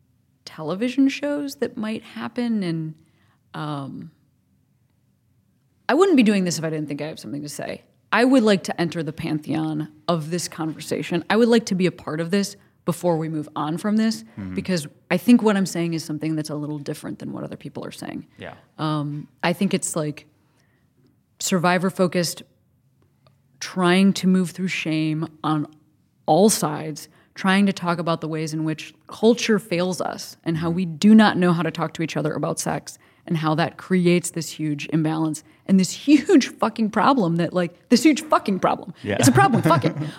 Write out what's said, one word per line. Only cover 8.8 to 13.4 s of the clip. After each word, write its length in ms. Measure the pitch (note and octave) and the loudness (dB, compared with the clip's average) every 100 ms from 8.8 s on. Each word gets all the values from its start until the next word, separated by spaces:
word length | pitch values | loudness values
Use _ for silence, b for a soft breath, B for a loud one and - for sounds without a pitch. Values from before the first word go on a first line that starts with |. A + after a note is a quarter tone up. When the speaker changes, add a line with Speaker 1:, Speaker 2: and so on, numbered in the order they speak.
| E3+ E3 | -4 -4
Speaker 1:
the 100 | D#3 | -8
pantheon 760 | D#3 D#3 D#3 - D#3+ D#3 D3+ D#3 - - | -6 -6 -4 -4 -4 -4 -4 -8 -6 -2
of 240 | E3+ D3+ | -2 -2
this 160 | F3 E3+ | -6 -6
conversation. 760 | - D#3+ D#3 - - - F3 - | -6 -8 -8 -6 -6 -2 -4 0
I 60 | G#3 | 2
would 120 | A#3+ | 4
like 160 | A#3 A3+ | 4 2
to 80 | |
be 120 | F#3 F3+ | 0 -2
a 40 | |
part 280 | - - D#3 | -2 -8 -6
of 100 | E3 | -2
this 260 | G3+ F#3+ - b b | -2 -2 -8 b b
before 320 | - E3 F3+ D#3+ | -6 -2 0 0
we 140 | D#3+ | -2
move 180 | D#3 | -6